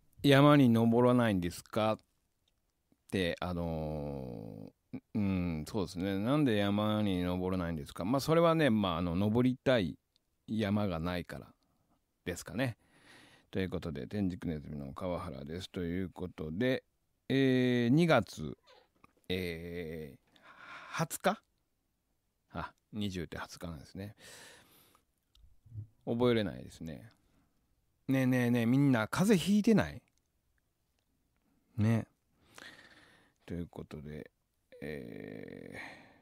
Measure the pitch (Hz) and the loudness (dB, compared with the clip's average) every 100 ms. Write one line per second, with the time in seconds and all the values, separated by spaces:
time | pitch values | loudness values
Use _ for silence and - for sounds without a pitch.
0 | _ - 143 139 147 147 127 113 117 117 | _ 0 6 8 10 8 8 6 6 6
1 | 123 123 117 95 87 - - 113 110 107 | 6 6 4 2 0 -6 -6 -2 0 -2
2 | _ _ _ _ _ _ _ _ _ _ | _ _ _ _ _ _ _ _ _ _
3 | _ 104 87 - 87 85 85 80 78 76 | _ -2 0 -2 -4 -4 -4 -4 -4 -6
4 | 73 69 64 55 53 52 50 - _ - | -6 -8 -10 -12 -12 -14 -18 -20 _ -16
5 | - 110 98 92 87 78 76 110 85 85 | -8 -2 0 0 -2 -4 -4 -4 -4 -4
6 | 95 98 113 147 139 104 101 104 107 107 | -4 -2 0 2 2 2 2 0 0 0
7 | 104 90 87 90 90 92 85 80 71 - | 0 0 0 -2 -2 -2 -2 -6 -8 -6
8 | 90 135 135 165 170 165 143 107 95 80 | -2 -2 2 4 4 4 2 2 0 0
9 | 90 85 104 113 127 127 135 123 82 - | -2 0 2 2 2 0 0 2 0 -6
10 | _ _ _ _ - 110 101 104 104 82 | _ _ _ _ -8 -2 0 0 0 -2
11 | 85 90 80 69 - _ _ _ _ _ | -4 -4 -6 -12 -16 _ _ _ _ _
12 | _ _ - 87 - 104 131 - _ _ | _ _ -10 -8 -8 -4 -4 -6 _ _
13 | - - - - _ 95 92 87 85 69 | -20 -20 -20 -20 _ -4 -4 -4 -6 -8
14 | 62 104 95 90 - 78 71 73 69 - | -6 -2 -2 -2 -6 -8 -8 -10 -10 -8
15 | 95 85 85 65 71 85 95 95 85 87 | -6 -6 -8 -12 -10 -10 -10 -6 -4 -4
16 | 90 - 90 - 78 82 127 127 - _ | -4 -8 -10 -8 -8 -2 -2 -2 -6 _
17 | _ _ - 135 135 127 127 123 117 151 | _ _ -2 2 4 4 4 2 4 4
18 | 175 131 - - 76 - _ - _ _ | 4 2 0 -6 -10 -10 _ -20 _ _
19 | _ _ - 92 90 82 85 87 80 80 | _ _ -6 -6 -4 -8 -10 -10 -10 -10
20 | 73 64 _ _ - - - - - - | -12 -16 _ _ -20 -20 -20 -18 -10 -6
21 | 165 - 196 208 _ _ _ _ _ _ | -6 -2 -2 -2 _ _ _ _ _ _
22 | _ _ _ _ _ 85 - _ _ 110 | _ _ _ _ _ -12 -12 _ _ -8
23 | 104 90 78 78 - - 85 76 - 90 | -6 -6 -8 -10 -12 -12 -12 -12 -14 -14
24 | 104 - - - - - - _ _ _ | -14 -14 -20 -20 -20 -20 -20 _ _ _
25 | _ _ _ _ - _ - 110 - _ | _ _ _ _ -20 _ -20 -16 -18 _
26 | - 117 123 113 98 64 - - 80 65 | -6 2 2 2 0 -6 -12 -14 -12 -14
27 | 57 _ _ _ _ _ _ _ _ _ | -18 _ _ _ _ _ _ _ _ _
28 | - 135 127 127 120 120 113 135 143 120 | -2 2 2 2 2 2 4 4 6 4
29 | 107 - 196 190 160 208 202 208 78 71 | 2 2 4 4 4 4 6 4 2 -6
30 | - _ _ _ _ _ _ _ _ _ | -18 _ _ _ _ _ _ _ _ _
31 | _ _ _ _ _ _ _ - 107 113 | _ _ _ _ _ _ _ 0 0 0
32 | - _ _ _ _ - - - - - | -4 _ _ _ _ -20 -20 -20 -20 -20
33 | - _ _ _ - 87 85 76 80 76 | -20 _ _ _ -10 -8 -8 -12 -14 -14
34 | 71 76 - _ _ _ _ - 73 73 | -12 -14 -16 _ _ _ _ -14 -10 -10
35 | 58 52 52 53 50 50 50 - - - | -12 -14 -14 -14 -14 -16 -16 -16 -16 -18
36 | - - | -20 -20